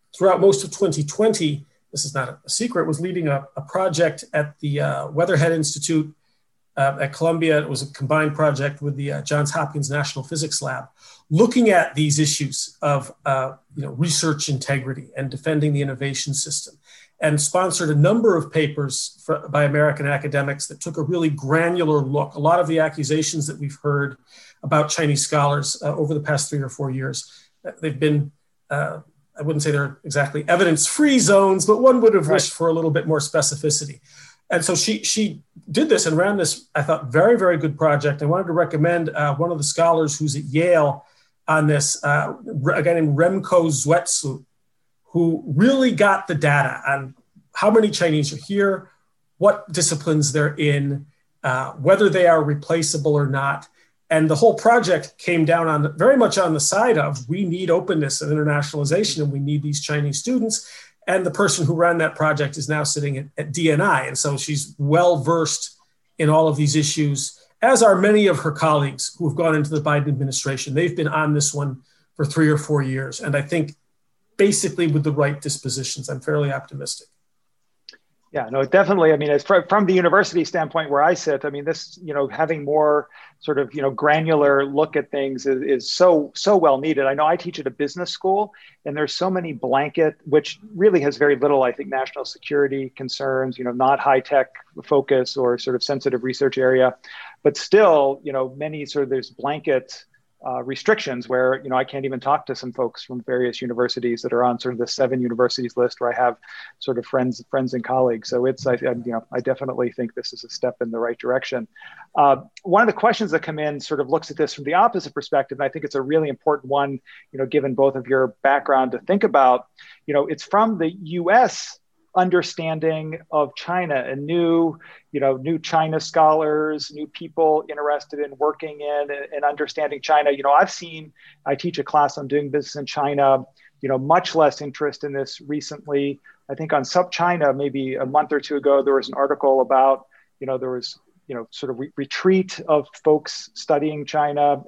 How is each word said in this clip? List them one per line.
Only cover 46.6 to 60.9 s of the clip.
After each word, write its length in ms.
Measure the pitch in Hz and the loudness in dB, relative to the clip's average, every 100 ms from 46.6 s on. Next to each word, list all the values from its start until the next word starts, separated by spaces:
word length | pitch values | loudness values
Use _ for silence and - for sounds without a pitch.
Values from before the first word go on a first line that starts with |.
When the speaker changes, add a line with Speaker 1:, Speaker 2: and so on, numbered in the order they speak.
| 131 127 135 | 0 -4 -4
Speaker 1:
on 300 | 139 131 - _ _ _ | -4 -6 -16 _ _ _
how 180 | - 208 | 0 4
many 180 | 220 214 | 4 4
Chinese 440 | - 170 151 143 | 2 0 2 -2
are 40 | 151 - | -6 -6
here, 440 | 202 196 190 - _ _ _ _ _ | 0 0 -2 -8 _ _ _ _ _
what 340 | 196 - - | 2 2 -4
disciplines 600 | 175 165 151 170 156 147 | -2 -2 -2 0 0 2
they're 220 | 147 147 147 | 0 -2 0
in, 500 | 147 143 139 139 - _ _ _ | 0 0 -2 -4 -10 _ _ _
uh, 280 | 135 127 135 | -4 -4 -6
whether 360 | - 147 196 202 | -2 2 4 4
they 180 | 185 175 | 6 6
are 160 | 165 | 6
replaceable 680 | 147 147 - 170 151 160 151 | 2 -2 -2 -2 0 -2 0
or 140 | 147 135 | 0 0
not. 420 | 135 139 - - _ _ _ _ | -2 -2 -4 -10 _ _ _ _
And 200 | 160 160 | 2 2
the 60 | 147 | 4
whole 200 | 226 - | 4 4
project 640 | 226 240 180 160 - _ | 4 4 4 0 -2 _
came 280 | 180 170 156 | -2 0 2
down 240 | 165 160 | 2 2
on 280 | 151 147 - | 0 -2 2
very 200 | 233 269 | 4 6
much 200 | 208 190 | 4 2
on 160 | 175 | 0
the 60 | 156 | 0
side 380 | - 196 240 170 | 0 2 2 2
of, 320 | 147 127 120 | 0 -6 -6
we 160 | 180 185 | -4 -2
need 240 | 180 180 | -4 0
openness 520 | 170 185 160 139 - | 0 0 -2 -2 -4
and 100 | 151 | -2
internationalization, 920 | 151 151 147 147 147 139 180 214 156 | 0 0 0 -2 -4 0 0 0 -2
and 80 | 143 | -4
we 80 | 139 | -2
need 240 | 139 147 | -2 -2
these 180 | 147 147 | -2 -6
Chinese 380 | - 147 147 135 | -4 -2 -2 -4
students. 500 | 240 254 220 - - - - | -2 -2 -2 -4 -8 -20 -20